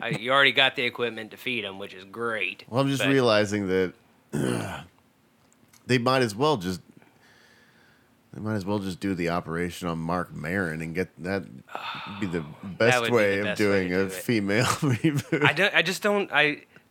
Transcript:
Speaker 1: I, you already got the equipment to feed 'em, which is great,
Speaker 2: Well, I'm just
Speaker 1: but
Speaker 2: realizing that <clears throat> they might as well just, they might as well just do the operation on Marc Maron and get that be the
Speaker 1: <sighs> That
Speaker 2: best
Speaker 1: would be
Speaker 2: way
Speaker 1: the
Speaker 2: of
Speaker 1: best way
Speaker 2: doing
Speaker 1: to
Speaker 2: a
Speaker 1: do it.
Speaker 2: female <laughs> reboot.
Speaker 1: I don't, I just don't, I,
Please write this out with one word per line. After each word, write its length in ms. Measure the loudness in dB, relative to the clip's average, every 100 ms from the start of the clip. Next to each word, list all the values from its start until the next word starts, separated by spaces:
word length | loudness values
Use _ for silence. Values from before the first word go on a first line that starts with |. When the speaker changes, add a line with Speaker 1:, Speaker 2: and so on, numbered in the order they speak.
Speaker 1:
I, 80 | -6
you 220 | -4 0
already 180 | 4 6
got 240 | 6 2 2
the 80 |
equipment 480 | -4 -2 -4 -4 -12
to 60 | -10
feed 260 | -6 -6
'em, 160 | -6 -10
which 140 | -12
is 100 | -14
great, 640 | -16 -8 -4 -4 -4 -8 -6
Speaker 2:
Well, 120 | 0
I'm 80 | 0
just 120 | 2
Speaker 1:
but 80 | 2
Speaker 2:
realizing 580 | 4 6 6 4 0 2
that 240 | 2 2 -2 _ _ -8
<clears throat> 500 | -4 -2 -2 -6 -10 -14 _ _ _ _ _ _ _ _ _ 0
they 100 | 2
might 240 | 4 4
as 140 | 2 2
well 220 | 2 2
just, 240 | -2 -6 -10 -20 -20 _ _ -20 -20 _ _ _ _ _ _ _ _
they 80 | -10
might 140 | -4 -4
as 100 | -2
well 140 | -4
just 200 | -4 -4
do 140 | -2
the 160 | 0 0
operation 580 | -2 -4 -4 -4 -4 -6
on 120 | -4
Marc 340 | -2 -2 -4
Maron 480 | -8 -4 -2 -2 -4
and 120 | -6 -4
get 140 | -4 -6
that 200 | -4 -4 -6 -16 -14 -12 -10 -10 -10 -8
be 60 | -4
the 140 | -4
Speaker 1:
<sighs> 240 | -6 -12
That 140 | -12 2
Speaker 2:
best 220 | 4 4
Speaker 1:
would 80 | 4
be 40 | 4
Speaker 2:
way 200 | 4 2
Speaker 1:
the 40 |
Speaker 2:
of 60 | -2
Speaker 1:
best 160 | 0
way 40 | 2
Speaker 2:
doing 240 | 2 2
Speaker 1:
to 60 | 0
Speaker 2:
a 40 |
Speaker 1:
do 60 | 0
it. 40 |
Speaker 2:
female 540 | -2 0 0 2 2 2
<laughs> 0 |
reboot. 800 | 2 0 2 2 0 -2 2 2
Speaker 1:
I 80 |
don't, 200 | 4 2 2
I 60 |
just 180 | 0 0
don't, 300 | 0 0 0
I, 300 | 2 2 0 -10 -20 _